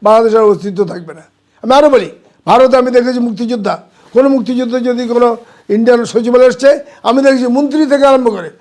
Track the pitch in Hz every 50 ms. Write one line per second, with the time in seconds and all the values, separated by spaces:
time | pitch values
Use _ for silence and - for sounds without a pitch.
0 | - 208 220 226 226 226 214 226 220 208 196 151 185 202 185 190 202 165 180 180
1 | 165 160 151 160 - _ _ _ _ _ _ _ - 226 262 285 302 294 269 226
2 | 185 - - _ _ _ _ _ - 170 214 247 262 254 262 254 247 254 240 247
3 | 240 254 247 247 240 240 214 180 240 220 247 226 196 196 170 - - _ _ _
4 | _ _ - 233 269 277 277 262 196 247 254 247 254 233 240 254 240 254 247 240
5 | 254 226 233 240 247 240 226 226 - _ _ _ _ - 202 220 226 247 240 233
6 | 233 - - 226 220 240 247 247 254 247 247 - 269 277 294 285 - - - _
7 | - 226 247 269 269 269 269 247 254 247 240 277 294 285 277 311 311 254 285 277
8 | 277 277 269 262 254 233 208 185 170 151 - _